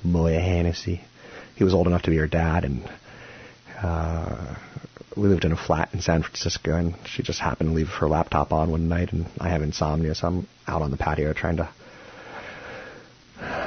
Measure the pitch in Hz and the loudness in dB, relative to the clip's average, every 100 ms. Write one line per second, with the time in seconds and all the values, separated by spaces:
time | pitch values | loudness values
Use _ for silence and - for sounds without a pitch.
0 | 87 85 82 80 90 87 85 82 92 87 | 0 4 4 4 2 2 2 0 -4 -6
1 | - - - - - - 95 92 87 87 | -8 -20 -20 -18 -8 2 4 6 6 4
2 | - 80 78 82 82 82 71 64 - - | 4 2 2 2 2 2 0 -4 -8 -16
3 | - - - - - - - - 87 82 | -20 -20 -20 -20 -20 -20 -20 -6 -2 0
4 | 82 82 - - 69 - - - - - | -2 -2 -4 -6 -8 -12 -14 -16 -16 -20
5 | - - 101 87 80 80 - 80 85 92 | -12 2 4 6 4 2 2 2 0 0
6 | 85 82 - - 85 - - 82 85 87 | 2 2 2 -4 -4 -2 0 2 0 -2
7 | - - - 82 80 - 80 80 78 - | -8 -6 -4 -2 -2 0 2 2 0 0
8 | 78 78 - 78 73 78 82 82 82 85 | 2 2 2 0 2 2 2 2 2 0
9 | 90 85 85 - 87 82 76 - 78 78 | 0 -2 -4 -4 -2 0 0 0 0 2
10 | 80 78 87 90 - _ - 82 76 69 | 0 0 -2 -2 -6 _ -6 -2 -2 -2
11 | - 78 76 78 85 82 85 - - - | -2 0 0 0 0 0 -2 -8 -20 -20
12 | - - - - - - - - - - | -20 -18 -16 -16 -14 -16 -14 -16 -16 -18
13 | - - - - - - | -20 -20 -20 -14 -8 -6